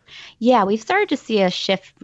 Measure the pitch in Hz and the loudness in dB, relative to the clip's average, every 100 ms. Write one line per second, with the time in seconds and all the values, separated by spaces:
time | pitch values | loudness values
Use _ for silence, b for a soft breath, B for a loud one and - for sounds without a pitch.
0 | B B B - 226 247 190 214 - 370 | B B B -4 2 2 2 -2 -2 -2
1 | 415 285 - 220 185 175 - 190 - _ | -2 -4 -4 0 0 -2 -2 -4 -6 _